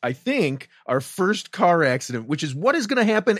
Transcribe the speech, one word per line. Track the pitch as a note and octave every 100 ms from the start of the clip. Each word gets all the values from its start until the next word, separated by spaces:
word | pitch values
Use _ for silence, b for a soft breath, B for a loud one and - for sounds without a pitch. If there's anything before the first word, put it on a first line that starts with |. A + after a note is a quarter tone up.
I | B2
think, | B2+ B3 C#4 D3+ C3+ - b b
our | C3
first | - - F#3 G3+ -
car | - F3+ E3+
accident, | C#3 B2+ - A#2+ A2+
which | D3
is | D#3 C3+
what | A#3 D#4+
is | G#3
gonna | B3+ G3+
happen | G#3+ A3+ G3+